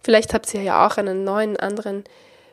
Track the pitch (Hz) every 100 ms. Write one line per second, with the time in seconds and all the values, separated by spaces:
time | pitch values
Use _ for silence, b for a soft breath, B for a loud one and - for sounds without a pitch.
0 | - 220 214 220 - 202 196 - 208 214
1 | 202 190 196 202 214 202 196 208 214 196
2 | 202 b b b b